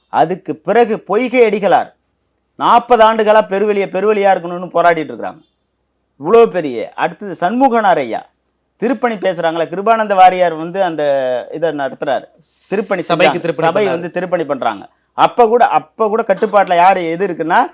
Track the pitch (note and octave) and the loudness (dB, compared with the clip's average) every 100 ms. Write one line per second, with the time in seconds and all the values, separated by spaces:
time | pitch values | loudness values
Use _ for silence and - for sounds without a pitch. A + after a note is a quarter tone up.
0 | _ A#2 D#3+ F#3 - D3 - G#3+ A3+ A3 | _ -2 0 -2 -8 -10 0 2 2 -2
1 | - G#3 B3+ B3 A3 G3+ F#3+ D3 G#2 _ | -4 -2 0 2 2 2 2 0 0 _
2 | _ _ _ _ _ - D3 A#3 A#3+ A#3 | _ _ _ _ _ -4 2 2 4 4
3 | A3 A3+ G#3 G#3+ G#3+ G3 G#3+ G3+ F#3 F#3 | 4 4 2 2 2 -2 -2 -2 -2 -2
4 | G#3 G#3 G3 F#3 E3+ F3 F3+ E3+ E3+ E3 | 0 2 2 0 -2 -10 -4 0 2 2
5 | C#3+ A2+ G2 D#2+ _ _ _ _ _ _ | -4 -10 -12 -12 _ _ _ _ _ _
6 | _ _ D3 A#3 A3+ F3 D3+ A#2 F#2+ - | _ _ 2 4 4 0 -6 -6 -10 -6
7 | D#3 F3 G#3 E3 F3 A#3+ C4+ A#3 G3+ D#3+ | -6 -6 -12 -6 -4 0 0 2 2 0
8 | B2 G2+ - _ _ _ _ _ A#3 C4+ | -2 -8 -10 _ _ _ _ _ -4 -2
9 | A#3+ G#3+ F#3+ E3+ E3 E3 D#3+ F3 G3 A3+ | -2 -2 -4 -2 -2 -2 -4 -4 0 0
10 | G#3+ G3 F#3 F#3 F3 D#3+ E3+ F#3 F#3 D#3 | 2 6 6 6 0 -2 -6 -4 -4 -2
11 | D3 C#3 B2+ B2 - D3+ E3 D3 C3+ - | 0 0 0 -4 -6 -4 -4 -2 -6 -6
12 | D3 A2+ - _ _ _ _ G3 G#3 F#3+ | -4 -4 -6 _ _ _ _ -6 -4 -6
13 | D3+ E3+ F3 B2+ E3 D#3+ E3 F#3 G3+ F3 | -2 0 2 0 -6 -2 -2 0 -2 -2
14 | E3+ F3+ F3+ F3+ C#3+ C3+ A#2+ G2+ - _ | -6 -8 -4 -4 -4 -4 -4 -6 -14 _
15 | _ - E3 - A3+ A#3+ A#3 D#3+ - - | _ -2 0 2 2 4 2 0 -4 -4
16 | A3 A3 A3+ F#3 G#3+ G3+ F#3+ F3 F3+ F#3+ | -2 -2 -2 -2 2 2 2 4 4 2
17 | E3 E3+ G3 E3 D#3+ G3+ F4 | -2 -4 -4 -4 0 0 0